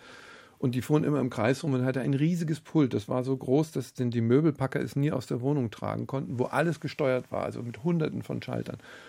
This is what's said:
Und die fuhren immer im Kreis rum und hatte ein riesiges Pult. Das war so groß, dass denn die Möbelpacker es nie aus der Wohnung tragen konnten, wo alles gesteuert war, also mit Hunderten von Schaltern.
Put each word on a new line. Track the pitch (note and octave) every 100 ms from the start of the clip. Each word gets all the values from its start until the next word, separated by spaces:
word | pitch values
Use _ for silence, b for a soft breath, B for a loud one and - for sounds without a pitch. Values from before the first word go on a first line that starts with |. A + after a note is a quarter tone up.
| B B B B B B
Und | C3
die | B2
fuhren | C3 D3+
immer | C#3 C#3+
im | B2
Kreis | - A2 C3+
rum | D#3
und | B2+
hatte | B2+ C3
ein | C#3+
riesiges | C3+ D#3+ F3 D#3+ D3+
Pult. | - D#3+ C#3
Das | A2+ -
war | B2+
so | B2+ C3
groß, | B2+ C#3 D#3
dass | C#3+ -
denn | - A#2+
die | A#2
Möbelpacker | A2+ C3+ D#3+ C#3+ C3 C#3+
es | B2 C#3+
nie | C#3+
aus | C3 -
der | B2+
Wohnung | C3 D3 A2+
tragen | - G#2 A2 A#2
konnten, | C3+ - A#2+
wo | B2
alles | B2+ E3 D3+
gesteuert | D3 - C#3 B2+ -
war, | F#2+
also | A2 A#2
mit | A#2+ A2
Hunderten | D#3+ E3+ D#3 A#2
von | A2+ B2
Schaltern. | B2+ A#2+ A#2 - B B